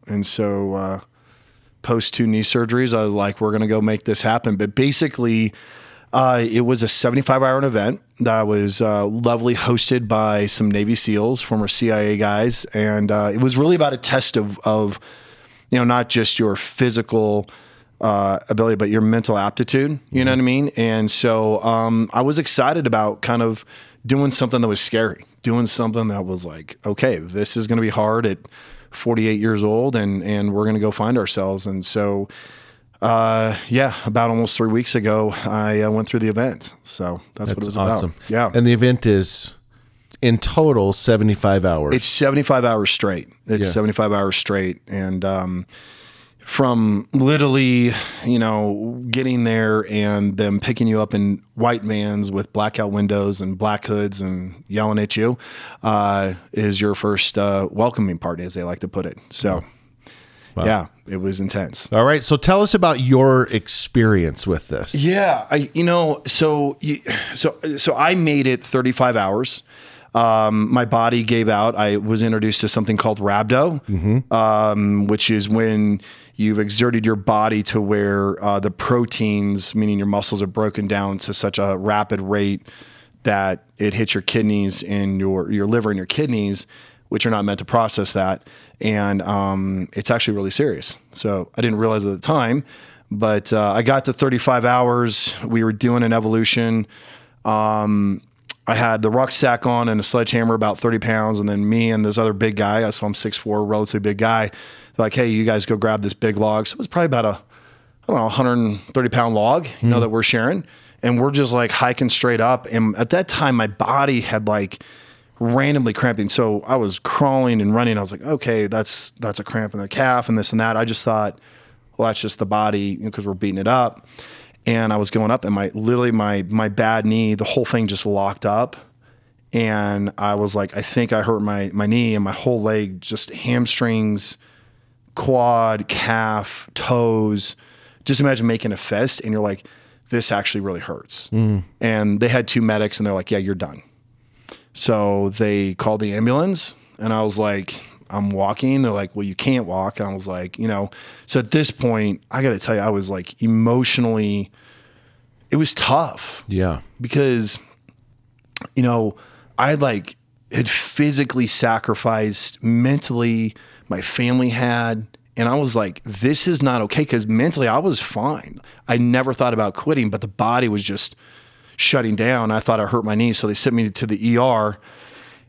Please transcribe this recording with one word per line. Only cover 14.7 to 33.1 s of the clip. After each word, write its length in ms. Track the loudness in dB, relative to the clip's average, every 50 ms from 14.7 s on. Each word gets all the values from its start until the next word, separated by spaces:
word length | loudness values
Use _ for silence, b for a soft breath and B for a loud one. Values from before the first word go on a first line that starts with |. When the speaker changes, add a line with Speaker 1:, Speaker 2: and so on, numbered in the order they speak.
| 0 2 0 0 -2 -6 B B B B B B B B B B B B B B
Speaker 1:
you 80 | 0 0
know, 60 | 2
not 260 | 2 2 2 0 0
just 300 | 0 0 2 2 2 0
your 160 | 0 0 0
physical, 920 | -2 -6 -8 -4 0 0 0 0 0 -2 0 0 0 2 2 2 0 -2 -4 b b b b b b b b b b
uh, 400 | 0 0 2 2 2 0 0 -2 -2 -2
ability, 260 | 0 0 2 2 2
but 140 | 0 0 2
your 120 | 2 2
mental 360 | 2 4 2 2 2 0 0 0
aptitude. 640 | 0 -2 -2 -2 -2 0 0 0 0 0 -2 -6 -8 -4
You 140 | -2 0 2
know 60 | 2
what 80 | 2 2
I 40 | 2
mean? 280 | 2 2 2 0 -2 0
And 340 | 0 0 0 2 0 0 0
so, 500 | 0 0 2 2 2 2 2 2 0 0 2
um, 460 | 2 2 2 2 2 2 0 0 0 0
I 80 | 0
was 160 | 0 0 0 0
excited 460 | 0 0 2 2 2 2 2 0 0 0
about 340 | 2 2 0 0 -2 -4
kind 200 | -2 -2 0 0 0
of 200 | 0 -2 -4 -8 B B B B B B B B
doing 260 | 0 2 2 2 2
something 280 | 0 0 0 0 0 2
that 60 | 2 2
was 140 | 2 0
scary, 420 | 0 0 2 0 0 0 -2 -6 -14 -20 _ _ -2
doing 240 | 0 0 2 2 0
something 400 | 0 -2 -2 -2 0 0 -2 -2
that 160 | -2 -4 -4
was 180 | -6 -6 -6 -6
like, 320 | -8 -10 -14 -16 -18 -16 -10 -6
"Okay, 320 | -6 -2 0 0 0 0 0
this 380 | -4 -8 -6 -4 -4 -2 -2
is 100 | -2 -2 0
gonna 140 | 0 0
be 80 | 0 0
hard 360 | 0 0 0 0 0 0 0
at 140 | 0 -2 -4 -8 -16 B B B B B B B B
forty-eight 500 | B -6 -2 -2 0 2 2 2 2 2
years 240 | 2 0 2 2 2
old, 320 | 2 2 2 0 0 0
and, 280 | 0 0 0 -2 -2 -2
and 280 | -2 -2 -2 0 0
we're 140 | 0 0 0
gonna 140 | 0 0 0
go 100 | 0 -2
find 260 | -2 -2 -2 0 0
ourselves." 520 | 0 0 -2 -2 -2 -2 -2 -4 -4 -6 -6
And 180 | -6 -6 -4
so, 420 | -4 -2 -2 -2 -2 -2 -2 -4 -6 B B B B B B B B B B B B B B 0
uh, 520 | 2